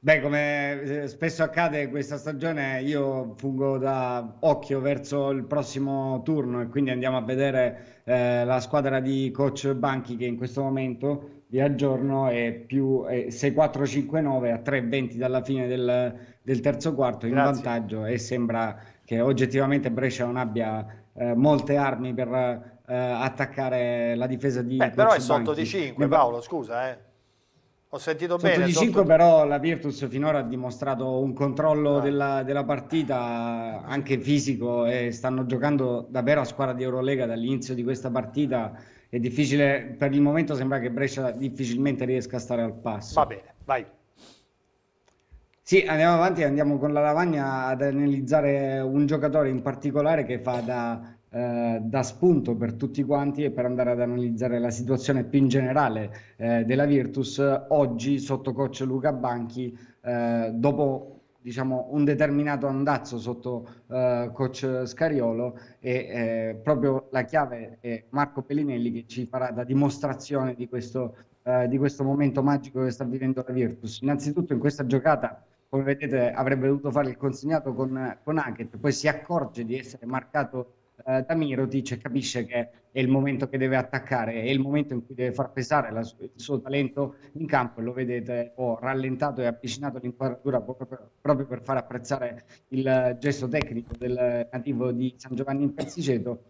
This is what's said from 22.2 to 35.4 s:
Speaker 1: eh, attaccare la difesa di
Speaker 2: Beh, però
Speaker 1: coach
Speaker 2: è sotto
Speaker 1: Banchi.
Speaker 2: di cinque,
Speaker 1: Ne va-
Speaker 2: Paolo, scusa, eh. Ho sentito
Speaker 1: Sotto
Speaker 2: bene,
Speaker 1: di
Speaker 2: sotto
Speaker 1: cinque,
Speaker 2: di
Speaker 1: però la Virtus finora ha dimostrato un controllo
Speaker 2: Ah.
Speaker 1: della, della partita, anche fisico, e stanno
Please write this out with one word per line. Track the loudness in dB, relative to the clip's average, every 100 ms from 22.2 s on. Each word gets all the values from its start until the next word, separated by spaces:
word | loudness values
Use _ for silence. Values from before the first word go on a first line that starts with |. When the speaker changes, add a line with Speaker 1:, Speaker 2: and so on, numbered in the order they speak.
| -2 0 0 -2 -10 -20 -6
Speaker 1:
eh, | -4
attaccare | -2 0 -2 -2 -4 -2 -2 0 0 0 -2 -2
la | -2
difesa | -2 -2 -2
di | -2 0
Speaker 2:
Beh, | 0
però | 4 6
Speaker 1:
coach | 6
Speaker 2:
è |
sotto | 4 2
Speaker 1:
Banchi. | 2 -2
Speaker 2:
di | -2
cinque, | -2 -4 0
Speaker 1:
Ne | 2
va- | 4
Speaker 2:
Paolo, | 4 2
scusa, | -6 -6 -4 -4 -4
eh. | -6 -16 _ _ _ _ _ _ _ _
Ho | -10
sentito | -4 -4 0 2
Speaker 1:
Sotto | 4
Speaker 2:
bene, | 4
Speaker 1:
di | 4
Speaker 2:
sotto | 4 4
Speaker 1:
cinque, | 4
Speaker 2:
di | 8
Speaker 1:
però | 10 10 10
la | 8 4
Virtus | 2 0 -2 -4 -4
finora | 0 2 2
ha |
dimostrato | 0 -4 -6 -4 -4 -2 0 0
un | 0
controllo | 0 -2 2 4 4 4 4
Speaker 2:
Ah. |
Speaker 1:
della, | 4 2 2 0
della | 0 -2
partita, | 0 -2 0 -2 0 0 0 -2 -2 -4 -6 -8
anche | -6 -4 0 -2
fisico, | 2 2 2 -2 0 2 2
e | 2 -2
stanno | -2 -2 -2